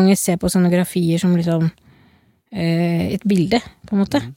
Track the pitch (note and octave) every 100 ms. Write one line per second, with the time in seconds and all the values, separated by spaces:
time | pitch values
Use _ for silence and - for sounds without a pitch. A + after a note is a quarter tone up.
0 | F#3+ G3 - F3 F3+ F#3 F3 F3+ F3+ F3+
1 | E3+ E3+ F3+ F3 E3+ E3 E3 - _ _
2 | _ _ _ _ _ G3+ E3 E3 E3+ E3+
3 | F3+ G3 G3+ G3 E3 A#3+ - - - G3+
4 | G3 C#4+ A#2+